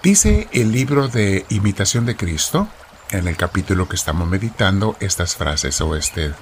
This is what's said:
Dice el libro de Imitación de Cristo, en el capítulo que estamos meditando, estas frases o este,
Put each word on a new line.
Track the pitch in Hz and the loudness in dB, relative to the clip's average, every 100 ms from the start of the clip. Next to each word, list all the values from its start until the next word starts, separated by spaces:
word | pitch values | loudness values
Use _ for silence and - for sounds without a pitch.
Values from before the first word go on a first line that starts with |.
Dice | 190 202 214 208 - | 6 4 4 2 2
el | - 110 | 0 2
libro | 120 131 143 135 | 2 2 0 2
de | 117 101 95 - | 2 2 0 0
Imitación | 107 104 95 98 120 | 0 0 0 0 0
de | 117 | -2
Cristo, | 113 87 80 - 156 208 - - - - | -2 -4 -2 -2 0 -2 -6 -20 -16 -6
en | 95 87 | -2 -2
el | 82 | -2
capítulo | 87 98 90 92 90 | -2 -2 0 0 0
que | 82 | -2
estamos | - 80 85 | -2 0 0
meditando, | 95 113 - 98 98 107 - | 0 -2 0 2 2 0 -2
estas | 98 - 90 | -4 -2 -4
frases | - 78 76 69 - | -2 -2 -2 -4 -2
o | 80 78 | -2 -2
este, | - - 76 76 | -4 -4 -4 -6